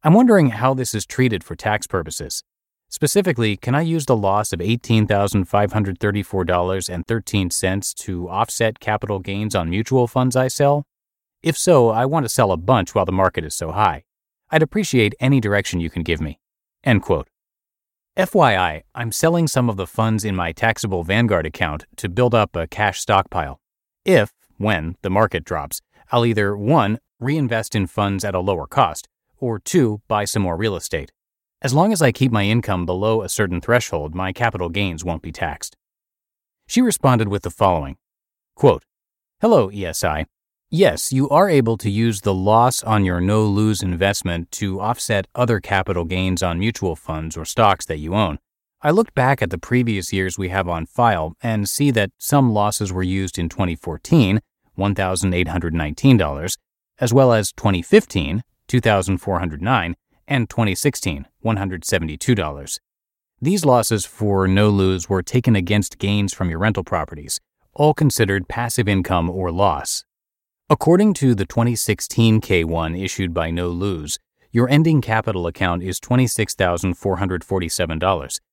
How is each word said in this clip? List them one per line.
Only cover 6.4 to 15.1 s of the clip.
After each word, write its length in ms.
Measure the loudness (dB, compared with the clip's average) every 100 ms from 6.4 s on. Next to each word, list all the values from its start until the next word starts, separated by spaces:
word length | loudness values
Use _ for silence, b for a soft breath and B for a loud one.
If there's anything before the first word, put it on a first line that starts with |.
| 0
dollars 420 | 0 0 -4 -6
and 180 | -8 -4
thirteen 440 | -4 -2 -2 -2
cents 440 | -2 -2 -2 -6 -10
to 340 | -8 -8 -6
offset 500 | -4 -4 0 -2 -2
capital 400 | -4 -4 -2 -6
gains 360 | -4 -6 -2 -2
on 140 | -2
mutual 380 | -2 0 0 2
funds 280 | 0 0 0
I 140 | -2
sell? 360 | 0 2 2 -4 _ _ _ _ _
If 140 | -4 -2
so, 320 | 4 6 6
I 160 | 4 0
want 200 | 0 0
to 40 |
sell 220 | 0 2
a 60 | 2
bunch 380 | 2 2 2 0
while 100 | 0
the 60 |
market 320 | 2 2 0
is 120 | -8 -8
so 160 | -6
high. 320 | 0 0 0 _ _ _ _ _
I'd 140 | 0
appreciate 500 | 0 -2 0 2 2